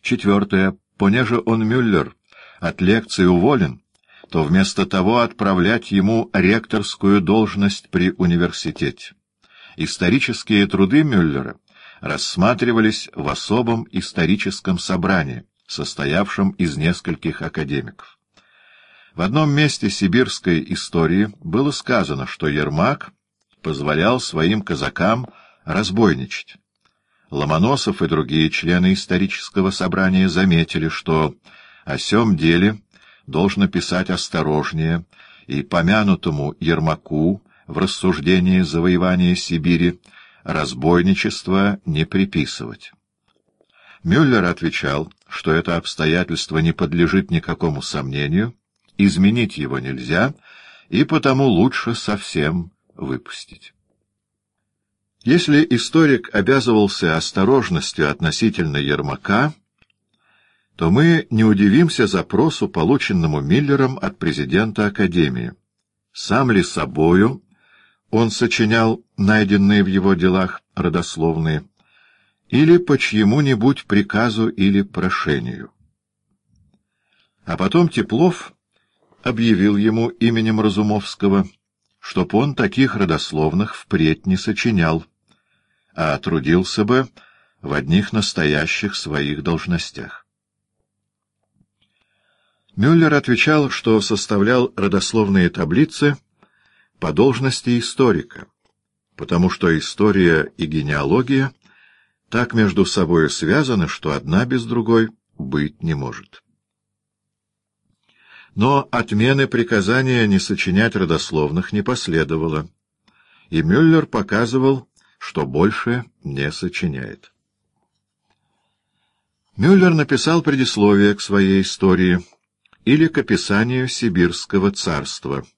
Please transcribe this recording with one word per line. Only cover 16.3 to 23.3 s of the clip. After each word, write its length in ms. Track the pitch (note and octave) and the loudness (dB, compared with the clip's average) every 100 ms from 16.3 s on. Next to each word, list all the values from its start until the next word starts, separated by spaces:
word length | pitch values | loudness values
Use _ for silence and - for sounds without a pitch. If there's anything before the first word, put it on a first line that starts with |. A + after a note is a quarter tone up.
| - G2 - | -2 -4 -2
из 180 | E2+ D2 | -4 -2
нескольких 680 | D#2+ F2 - D#2+ E2 - | -2 -2 -6 -6 -6 -8
академиков. 800 | D#2+ - C#2+ C#2 B1 - - _ _ _ _ _ _ _ _ _ _ - | -8 -8 -6 -6 -8 -18 -20 _ _ _ _ _ _ _ _ _ _ -6
В 60 | |
одном 280 | F#2 C#3 D#3 | -2 0 0
месте 400 | C#3+ D3+ - G#2+ | 2 0 0 -4
сибирской 720 | - G2 A#2 B2+ - F#2 D#2+ C2+ | 0 0 2 0 -2 0 -2 -2
истории 600 | F2+ - E2+ D#2+ F#2 G#2 - | -8 -4 -2 0 2 0 -6
было 320 | E2+ G2+ C#3+ | -4 -2 -2
сказано, 560 | - - A#2+ D#2 C#2 C2 | -4 -2 -2 -2 -6 -8
что 220 | - D#2 | -4 -2
Ермак 640 | D2 D2 D2 G#2+ C#3+ - _ _ | -2 -2 0 -2 -2 -10 _ _